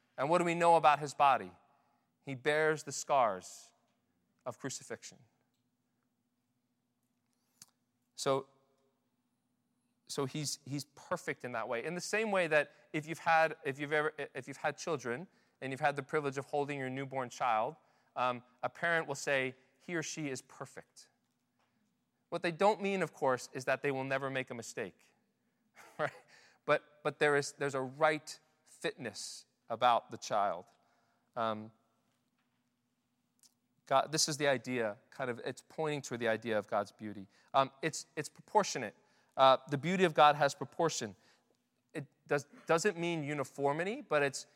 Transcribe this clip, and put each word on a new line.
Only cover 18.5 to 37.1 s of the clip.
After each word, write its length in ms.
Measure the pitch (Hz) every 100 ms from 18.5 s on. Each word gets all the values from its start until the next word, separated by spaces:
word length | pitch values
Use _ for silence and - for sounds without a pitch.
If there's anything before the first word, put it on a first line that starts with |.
| _
a 80 | 127
parent 380 | - 170 165 147
will 80 | 135
say, 400 | - 139 131 127 _ _ -
"He 80 | 175
or 80 |
she 240 | 156 - 151
is 140 | 127
perfect." 680 | - - 139 - - - - _ _ _ _ _ _ _ _ _ _ _ -
What 140 | 170
they 80 | 175
don't 300 | 160 196 190
mean, 200 | 196 196
of 120 | 165
course, 360 | - 139 123 -
is 120 | 135 127
that 160 | 135
they 100 | 143
will 120 | 135
never 260 | 135 135 135
make 220 | 135 127
a 20 |
mistake, 420 | 123 113 - 104 - _ _ _ _ _
<laughs> 480 | _ _ - - -
right? 140 | 151 - - - - _ -
But, 180 | 147 - _
but 160 | 151 139
there 160 | 147 143
is, 180 | 143 -
there's 180 | 139 135
a 60 |
right 580 | 131 135 156 156 - - _ _ _ -
fitness 640 | 170 - 123 98 - - - _ -
about 420 | 113 123 117 -
the 60 | 113
child. 480 | - 113 101 85 92 _ _ _ _ _ _ -
Um, 360 | 113 107 110 - _ _ _ _ _ _ _ _ _ _ _ _ _ _ _ _ _ _ _ _ -
God, 240 | 135 135
this 180 | 156 -
is 80 | 143
the 100 | 143
idea, 480 | 131 123 127 113 101 _
kind 160 | - 131
of, 120 | 120 -
it's 180 | - -
pointing 340 | - 156 147
toward 200 | - 120
the 80 | 117
idea 280 | 110 113 110
of 100 | 101
God's 240 | 107 101
beauty. 340 | - 107